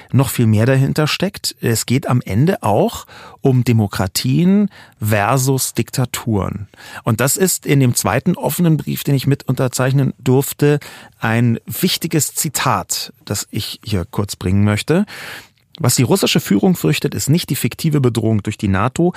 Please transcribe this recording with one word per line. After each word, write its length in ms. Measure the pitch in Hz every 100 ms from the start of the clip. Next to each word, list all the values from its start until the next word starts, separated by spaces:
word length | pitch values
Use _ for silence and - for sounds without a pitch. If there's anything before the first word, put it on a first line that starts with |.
| -
noch 180 | 127 135
viel 160 | - 113
mehr 200 | 107 117
dahinter 400 | 135 135 147 151
steckt. 500 | - 190 - - -
Es 260 | 120 113 -
geht 220 | 123 -
am 120 | 127
Ende 420 | - 95 156 196
auch 440 | - 104 214 - - - - -
um 240 | 139 127
Demokratien 1040 | 120 113 104 - 92 - 127 139 175 202 202 - - -
versus 760 | 107 107 104 131 131 135 -
Diktaturen. 920 | - 117 - 127 - - 104 92 98 101 - - -
Und 180 | - 107
das 160 | 131 -
ist 300 | 185 - -
in 140 | 139
dem 140 | 127
zweiten 400 | 123 95 110 - -
offenen 400 | 185 147 170 156
Brief, 280 | 139 139
den 100 | -
ich 120 | 139 135
mit 180 | 139
unterzeichnen 680 | - 131 131 - 131 135 135 -
durfte, 600 | 123 127 143 - 147 147 - - - -
ein 380 | 113 113 120 117 -
wichtiges 680 | - 185 - 165 160 -
Zitat, 760 | - 160 - 139 104 - - - -
das 220 | - 104 -
ich 300 | - - -
hier 200 | - 98
kurz 320 | 85 - 101 -
bringen 280 | 90 98
möchte. 400 | 104 104 - 165 208 - - - - _ _ -
„Was 180 | 120 -
die 60 |
russische 380 | 123 190 - 175
Führung 360 | - 196 196 175
fürchtet, 380 | 160 151 143
ist 140 | 107 -
nicht 220 | 165 -
die 60 | 147
fiktive 440 | 123 - 165 151
Bedrohung 420 | 127 117 110 110
durch 160 | 107 -
die 100 | 101
nato, 440 | 98 117 127 175